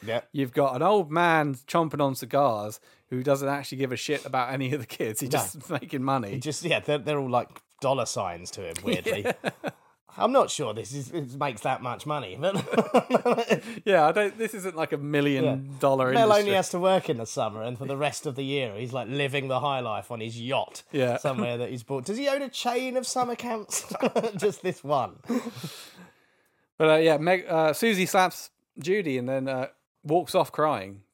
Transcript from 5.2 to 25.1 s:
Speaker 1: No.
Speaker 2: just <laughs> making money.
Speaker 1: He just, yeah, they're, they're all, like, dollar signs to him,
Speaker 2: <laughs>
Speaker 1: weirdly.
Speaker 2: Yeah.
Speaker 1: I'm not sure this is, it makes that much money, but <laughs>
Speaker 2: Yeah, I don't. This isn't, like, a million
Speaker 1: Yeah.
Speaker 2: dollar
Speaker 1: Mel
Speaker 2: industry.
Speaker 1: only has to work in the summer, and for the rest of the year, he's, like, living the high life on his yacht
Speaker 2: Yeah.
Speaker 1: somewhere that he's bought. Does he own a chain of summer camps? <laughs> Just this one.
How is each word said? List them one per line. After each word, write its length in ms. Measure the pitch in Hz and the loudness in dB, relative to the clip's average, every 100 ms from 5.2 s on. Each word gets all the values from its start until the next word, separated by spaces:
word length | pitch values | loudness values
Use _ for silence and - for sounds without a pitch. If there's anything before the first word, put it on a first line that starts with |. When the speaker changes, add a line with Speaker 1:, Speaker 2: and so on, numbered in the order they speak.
| 131 | -2
Speaker 1:
No. 60 | 143 | 0
Speaker 2:
just 300 | 107 151 - | -2 -6 -6
<laughs> 120 | 147 | -6
making 220 | - 143 | -4 -4
money. 260 | 135 135 101 | 0 0 -2
Speaker 1:
He 100 | 135 | -6
just, 240 | 147 135 | -6 -4
yeah, 160 | - 123 | 0 0
they're, 200 | - 147 | 2 -2
they're 200 | 127 147 | 0 -2
all, 100 | 131 | 0
like, 200 | 120 - - _ - | 0 0 -14 _ -4
dollar 240 | 135 131 113 | 0 0 0
signs 440 | 120 95 85 90 | -4 -4 -6 -12
to 100 | - 92 | -10 -10
him, 60 | - | -6
Speaker 2:
<laughs> 40 | 240 | -2
Speaker 1:
weirdly. 380 | - 220 208 226 | -2 -2 -2 -4
Speaker 2:
Yeah. 240 | - 233 - - - _ _ _ - | -4 -6 -6 -12 -12 _ _ _ -2
Speaker 1:
I'm 160 | 214 | 2
not 200 | 269 185 | 4 4
sure 240 | - 123 110 | 0 -4 -4
this 180 | 104 | -8
is, 160 | 143 127 | -8 -6
it 240 | 165 131 139 | -6 -6 -4
makes 220 | 143 110 | -4 -2
that 200 | 139 131 | -2 -2
much 240 | 123 107 151 | -4 -8 -6
money, 320 | 147 101 92 | -6 -6 -4
but 140 | 175 196 | -2 -2
<laughs> 1080 | - 233 - 247 - 247 240 233 233 180 226 220 | 0 0 4 2 4 2 2 0 2 0 -2 -6
Speaker 2:
Yeah, 220 | 214 185 151 | 4 6 6
I 60 | |
don't. 260 | 208 202 214 | 4 0 -2
This 160 | 220 | -6
isn't, 220 | 214 185 160 | -4 -8 -4
like, 160 | 156 | -2
a 40 | 147 | -2
million 460 | 143 147 143 135 | 0 2 4 4
Speaker 1:
Yeah. 140 | 135 135 139 135 | 2 0 -6 0
Speaker 2:
dollar 320 | 139 135 127 | 2 4 4
Speaker 1:
Mel 120 | 226 220 | 6 6
Speaker 2:
industry. 160 | 208 | 6
Speaker 1:
only 120 | 202 190 | 6 2
has 140 | 175 | 0
to 100 | 180 | 0
work 300 | 185 185 - | 4 4 2
in 80 | 123 | -4
the 80 | 113 | -4
summer, 380 | - 110 107 | -4 -4 -2
and 140 | 117 120 | -8 -6
for 60 | 135 | -6
the 120 | 139 | -2
rest 300 | 143 - 151 | -2 -2 -8
of 80 | 127 | -6
the 80 | |
year, 320 | 135 139 120 101 | -4 -2 -2 -6
he's, 160 | 123 | -6
like, 140 | 127 110 | -6 -4
living 380 | 139 139 139 131 | -2 0 -2 -2
the 120 | 127 | 0
high 200 | 143 131 | 0 0
life 320 | 120 101 - | -2 -4 -6
on 80 | 117 | -8
his 180 | 117 113 | -8 -8
yacht 440 | 120 131 - - - | -2 -2 -2 -10 -6
Speaker 2:
Yeah. 260 | 143 127 120 | 0 2 2
Speaker 1:
somewhere 400 | 147 131 120 120 | -2 -2 -2 -2
that 140 | 113 | -4
he's 100 | 123 | -6
bought. 240 | 113 135 127 | -6 -6 -4
Does 140 | 220 | -2
he 100 | 277 | -2
own 140 | 277 | -2
a 40 | 269 | -4
chain 460 | - 247 247 262 254 | -4 -2 -2 -2 -4
of 120 | 247 | -2
summer 280 | 254 240 233 | -2 -2 -2
camps? 560 | 240 226 190 - - - - | -4 -6 -4 -8 -6 -2 0
<laughs> 240 | 208 220 196 | 2 -2 0
Just 240 | 202 - | -2 0
this 220 | 185 - | -4 -4
one. 320 | 139 143 107 | 0 0 0